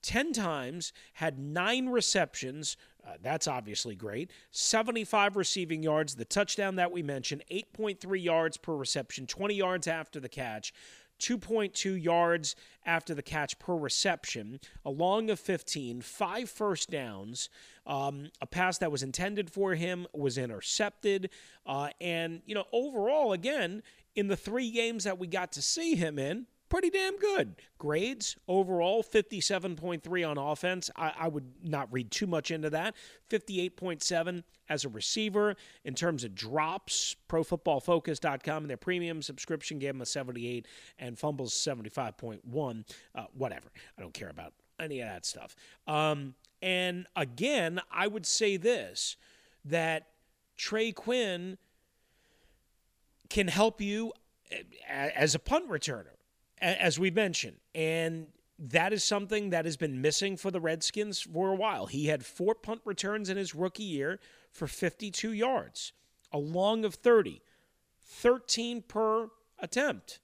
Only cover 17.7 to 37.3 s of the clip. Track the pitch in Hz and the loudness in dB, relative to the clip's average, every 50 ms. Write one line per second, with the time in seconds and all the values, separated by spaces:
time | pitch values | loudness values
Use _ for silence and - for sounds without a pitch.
17.7 | - - _ - 143 139 139 143 143 139 143 156 _ - - - - 180 185 185 | -20 -18 _ -4 -2 0 0 -2 -4 -6 -10 -12 _ -12 -12 -6 0 0 2 2
18.7 | 180 - 190 165 147 135 135 135 127 - 180 196 208 202 202 170 - 196 196 190 | 2 0 0 0 0 -2 -4 -4 -4 -2 -4 -2 -2 -2 -4 -4 -2 -2 0 2
19.7 | 185 160 170 180 180 180 175 175 _ 151 143 139 120 135 127 120 113 98 - - | 2 0 0 -2 -2 -4 -6 -8 _ 0 0 0 0 0 -4 -4 -4 -6 -4 -4
20.7 | - - 220 202 - _ - 208 196 196 185 185 - - - - - - _ - | 0 0 0 0 -2 _ 2 2 2 2 0 -4 -8 -10 -20 -20 -20 -16 _ -4
21.7 | 135 139 143 143 - _ 175 175 170 165 165 165 165 165 - - 208 208 190 - | -2 -2 -2 -2 -6 _ -4 -2 0 0 -2 -2 -4 -8 -8 -4 -4 -4 -2 0
22.7 | - 233 254 294 269 226 196 226 277 311 294 226 196 180 165 247 294 294 208 170 | 0 0 0 0 -2 0 2 2 4 4 4 4 2 2 0 0 0 2 0 0
23.7 | 185 214 - - - - _ _ _ 208 202 196 196 - - - 208 247 262 233 | -2 -6 -10 -14 -20 -20 _ _ _ 0 2 2 2 0 -2 -2 -2 0 0 0
24.7 | 226 233 233 233 233 226 180 208 190 180 185 170 165 190 180 180 - 151 139 - | 0 2 0 2 0 -2 -2 -2 -2 -2 -4 -4 -2 -2 -2 -2 -4 -2 0 0
25.7 | - 330 330 330 320 170 175 160 151 143 135 143 170 226 247 - _ _ _ _ | 0 0 2 2 4 4 2 0 0 0 -2 0 -2 -4 -6 -10 _ _ _ _
26.7 | - 349 381 339 381 381 381 381 392 403 392 415 392 381 - - - - - - | 0 2 2 4 4 4 2 2 0 2 2 2 4 4 2 0 -2 -16 -20 -20
27.7 | _ _ - 147 147 160 190 240 269 233 208 - - - _ - 180 190 196 180 | _ _ -2 0 2 2 2 0 -2 -2 -4 -6 -6 -8 _ 2 4 4 4 4
28.7 | 185 175 170 180 196 226 220 - - 220 202 - - 196 - - 196 185 175 190 | 4 4 4 4 4 4 2 4 4 4 4 4 -2 -2 0 2 2 0 0 -4
29.7 | 175 151 156 180 175 160 - 165 175 185 170 160 147 143 139 147 151 - - 180 | -6 -4 -4 -4 -4 -4 -4 -4 -2 0 0 0 0 0 0 0 -2 0 0 -2
30.7 | 185 185 175 - - - 165 160 151 - 160 165 151 147 131 127 127 - - 165 | -2 0 -4 -8 -6 -2 -4 -4 -2 0 -2 -2 -2 -2 -6 -8 -16 -10 -6 -4
31.7 | 151 143 139 110 117 131 123 107 - - 214 190 170 156 143 - 170 160 151 156 | -2 -2 -2 -2 -2 -4 -4 -2 -2 -2 0 0 0 0 0 -2 -4 -2 -2 -2
32.7 | 147 156 170 214 214 - - - - - _ _ - 214 - - 196 180 175 185 | 0 0 -2 -2 -4 -6 -16 -20 -20 -20 _ _ -2 -2 -2 0 -2 -2 -2 -2
33.7 | 180 - 180 185 170 151 - - 185 165 165 175 180 175 165 _ _ _ _ - | -4 -4 -6 -6 -4 -2 -2 0 2 2 2 0 -2 -6 -8 _ _ _ _ -4
34.7 | 156 147 139 139 110 107 107 - - 220 214 214 190 208 208 208 196 - - - | -2 -2 -2 -4 -4 -4 -4 -2 0 0 0 2 2 4 2 2 2 -2 -10 -20
35.7 | - - _ - 131 - 170 175 165 135 120 113 95 - 110 110 127 156 156 160 | -20 -12 _ -6 -4 0 0 0 0 0 -4 -6 -6 -8 -8 -2 0 0 0 0
36.7 | - 381 _ - - - - - - _ _ _ | -2 -6 _ -2 -2 0 0 -2 -4 _ _ _